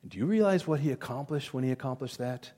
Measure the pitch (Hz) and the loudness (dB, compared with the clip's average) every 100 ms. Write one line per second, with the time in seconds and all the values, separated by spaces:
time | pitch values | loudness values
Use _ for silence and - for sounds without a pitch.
0 | - 90 139 220 208 190 160 151 147 127 | -12 -2 2 4 6 4 2 2 2 0
1 | - 123 143 147 - 131 131 127 135 127 | -4 -6 -4 -4 -2 -2 0 0 -2 -4
2 | 127 - 123 123 - | -6 -4 -6 -6 -10